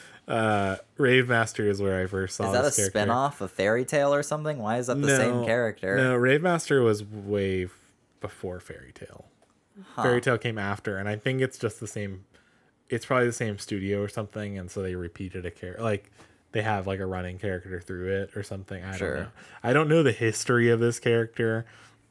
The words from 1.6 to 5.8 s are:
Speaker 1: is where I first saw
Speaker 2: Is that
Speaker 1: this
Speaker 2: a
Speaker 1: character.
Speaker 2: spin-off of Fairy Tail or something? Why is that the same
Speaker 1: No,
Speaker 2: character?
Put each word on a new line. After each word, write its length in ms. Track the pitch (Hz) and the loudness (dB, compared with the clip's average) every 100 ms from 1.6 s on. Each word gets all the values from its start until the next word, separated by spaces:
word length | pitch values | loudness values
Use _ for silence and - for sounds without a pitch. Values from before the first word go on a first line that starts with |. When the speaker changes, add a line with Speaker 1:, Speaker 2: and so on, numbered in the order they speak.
| 104 | 0
Speaker 1:
is 100 | 98 | 2
where 220 | 98 92 | 0 0
I 40 | 92 | -2
first 260 | 95 92 - | -2 -4 -4
saw 100 | 98 | 0
Speaker 2:
Is 60 | |
that 100 | 101 | 2
Speaker 1:
this 120 | 143 | 2
Speaker 2:
a 60 | - | 2
Speaker 1:
character. 160 | 95 104 | 0 2
Speaker 2:
spin-off 400 | 107 123 139 - | 2 2 0 -2
of 120 | 95 | -10
Fairy 320 | - 98 120 | 0 2 2
Tail 280 | 127 151 143 | 2 2 4
or 120 | 143 | 2
something? 340 | 143 151 151 143 | 0 -4 -4 -4
Why 200 | 107 120 | -2 -2
is 100 | 123 | 0
that 120 | 139 | 0
the 80 | 143 | 4
same 320 | 135 123 123 | 4 4 2
Speaker 1:
No, 40 | 117 | 2
Speaker 2:
character? 500 | 117 113 - | 2 0 -2